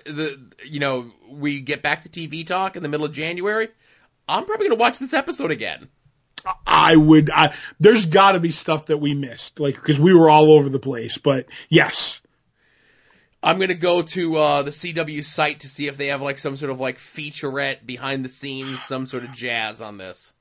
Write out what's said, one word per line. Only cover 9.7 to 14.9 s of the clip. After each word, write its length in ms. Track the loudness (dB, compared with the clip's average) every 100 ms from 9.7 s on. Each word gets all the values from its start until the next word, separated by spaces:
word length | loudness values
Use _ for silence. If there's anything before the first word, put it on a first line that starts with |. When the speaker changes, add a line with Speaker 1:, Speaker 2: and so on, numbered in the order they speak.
| -4
Speaker 2:
'cause 180 | 0 4
we 140 | 6
were 160 | 8 8
all 220 | 8 8
over 160 | 8 6
the 100 | -2
place, 380 | -6 -8 -8 -4
but 300 | -2 -2 -4 -16 0
yes. 520 | 2 2 -2 -6 -8 _ _ _ _ _ _ _ _ _ _ _ _
Speaker 1:
I'm 160 | -2 0
gonna 140 | -2
go 280 | -2 0 0
to, 360 | -2 -4 -4 0
uh, 240 | 2 0
the 80 | -2
C 200 | -8 -10